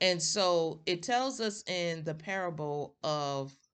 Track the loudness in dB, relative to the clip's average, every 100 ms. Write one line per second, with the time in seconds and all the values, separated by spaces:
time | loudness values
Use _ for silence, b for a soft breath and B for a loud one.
0 | 2 2 2 2 4 4 2 -2 -2 -2
1 | 2 2 0 -2 -2 -2 -4 -2 -2 -2
2 | -4 -6 -4 -4 -2 -4 -4 -4 -6 -4
3 | -2 0 0 -2 -6 -10 _